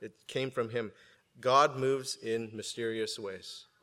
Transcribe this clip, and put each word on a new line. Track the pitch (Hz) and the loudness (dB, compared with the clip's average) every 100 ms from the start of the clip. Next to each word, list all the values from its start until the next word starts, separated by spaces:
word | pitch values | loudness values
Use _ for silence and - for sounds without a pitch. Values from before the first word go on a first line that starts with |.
it | 110 - - | -16 -16 -6
came | 135 131 | -4 -2
from | 127 113 | -2 -2
him. | 117 107 - - _ _ - | -2 -4 -10 -20 _ _ -2
"God | 127 135 147 131 | 4 6 6 4
moves | 131 135 127 - | 2 2 -2 -6
in | 113 113 110 | -2 -2 -2
mysterious | 107 - - 117 110 107 - | -8 -8 -4 -2 -2 -2 -4
ways." | 98 95 - - - _ | -8 -10 -12 -16 -18 _